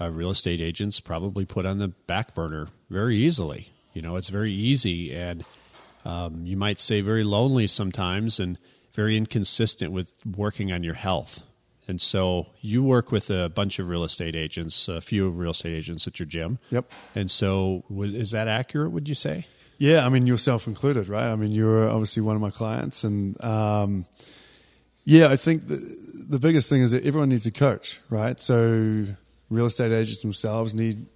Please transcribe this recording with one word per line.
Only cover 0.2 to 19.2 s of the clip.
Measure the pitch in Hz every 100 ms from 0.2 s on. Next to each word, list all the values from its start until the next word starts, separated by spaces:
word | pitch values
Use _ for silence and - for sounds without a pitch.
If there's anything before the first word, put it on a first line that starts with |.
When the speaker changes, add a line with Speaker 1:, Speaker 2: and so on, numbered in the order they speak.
| 87
Speaker 1:
estate | 98 - 87
agents | 82 85 101 -
probably | - 82 95 98
put | 95 -
on | 92 98
the | 101
back | 85 - 90 110
burner | - 80 78 78 - -
very | 90 113 107
easily. | 143 165 80 67 - _ _
You | -
know, | 82 90
it's | -
very | 98 110
easy | 98 113 139 107 85 85
and, | 69 87 85 90 - _ - - _
um, | - 87 87 80
you | 87 98
might | 101 101
say | - 107
very | 101 110
lonely | 104 101 131 131 104
sometimes | - 98 90 90 95 113 110
and | 90 90 _ _ _
very | - 107 110
inconsistent | 110 120 98 - 113 - 87
with | 92 87 _
working | - 95 104 - 98
on | 87
your | 85
health. | 80 95 87 - - - _ _ _ -
And | 90
so | - 101 92 90 87 _
you | 110 113
work | 135 123 -
with | 110 -
a | 95 87
bunch | 85 101 -
of | 90
real | 85
estate | 82 - 82
agents, | 80 78 - 82 - -
a | 85
few | - 104 95
real | 85 85
estate | 82 82 82
agents | 80 82 -
at | -
your | 82
gym. | 82 82 123 -
Speaker 2:
Yep. | 120 - - -
Speaker 1:
And | - 95
so | - 98 95 95 92 -
w-, | 101 101 104
is | 107
that | 110 110
accurate, | 110 127 147 156
would | 170 147
you |
say? | 139